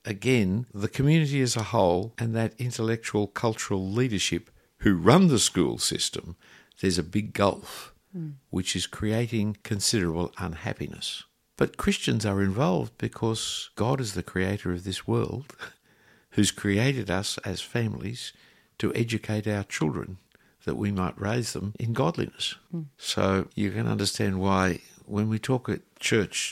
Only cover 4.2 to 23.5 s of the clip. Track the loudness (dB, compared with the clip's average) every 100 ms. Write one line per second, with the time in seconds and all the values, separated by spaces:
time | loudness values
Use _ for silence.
4.2 | -2 -2 -6 -20 _ 0 4 6 8 10
5.2 | 8 6 4 4 2 2 -2 -2 -4 -6
6.2 | -10 -16 -20 -20 _ -2 0 0 0 -2
7.2 | -2 2 2 2 -6 -16 -16 _ _ -10
8.2 | -10 -12 -6 -4 -2 -4 -4 -4 -2 0
9.2 | 0 0 -2 -4 -6 -2 0 2 2 0
10.2 | -2 -4 -8 -6 -6 -6 -8 -8 -10 -10
11.2 | -14 _ _ -2 -2 0 0 0 0 0
12.2 | 2 2 0 2 2 0 -2 -6 -8 -2
13.2 | -2 -2 -4 -6 -8 -2 0 0 -2 -6
14.2 | -4 -2 0 -2 -4 -4 -4 -6 -2 0
15.2 | 0 -6 -10 -16 -18 -18 _ _ _ _
16.2 | _ 2 2 2 0 2 2 0 0 -2
17.2 | -2 -6 -6 -8 -4 -2 -2 -4 -8 -8
18.2 | -12 -16 -20 _ _ -4 -2 0 0 -2
19.2 | -2 -2 0 -2 -2 -2 -2 -2 -6 -12
20.2 | _ _ _ _ -6 -2 0 0 -2 -2
21.2 | -2 -2 -2 -4 -6 -4 -2 0 0 0
22.2 | -6 -6 -8 -8 -10 -10 -10 -10 -6 0
23.2 | 2 2 -2